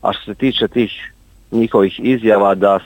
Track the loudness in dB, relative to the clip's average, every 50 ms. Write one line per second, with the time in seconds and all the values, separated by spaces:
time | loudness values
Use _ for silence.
0 | -2 -4 -4 -4 -10 -14 -8 -4 -2 -2 -2 0 -4 -2 0 -2 -2 -2 -4 -12
1 | -18 -20 _ _ _ _ _ _ _ _ -2 -2 -2 2 2 2 2 2 0 -4
2 | -2 -2 -2 0 2 2 2 4 4 2 2 2 2 2 2 2 -2